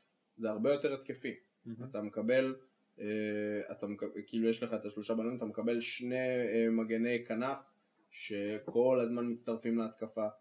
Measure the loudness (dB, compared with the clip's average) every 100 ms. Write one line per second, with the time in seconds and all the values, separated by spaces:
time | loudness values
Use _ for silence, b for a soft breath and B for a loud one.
0 | _ _ _ -4 -2 2 4 4 2 -2
1 | -6 -6 -6 -8 _ _ -14 -12 -8 -6
2 | -6 -2 4 4 4 0 -12 _ _ -8
3 | -4 -2 0 0 0 -2 -4 -6 -6 -4
4 | -6 -6 -4 2 2 2 0 -4 -4 -6
5 | -2 0 0 -2 -4 -2 0 0 -2 -6
6 | -4 -2 0 0 2 4 4 4 2 2
7 | 2 0 -2 -2 -2 -4 -10 _ _ _
8 | _ -12 -6 -4 -2 -4 0 4 6 6
9 | 4 0 -2 -2 -4 -2 0 0 0 -4
10 | -6 -2 -2 -2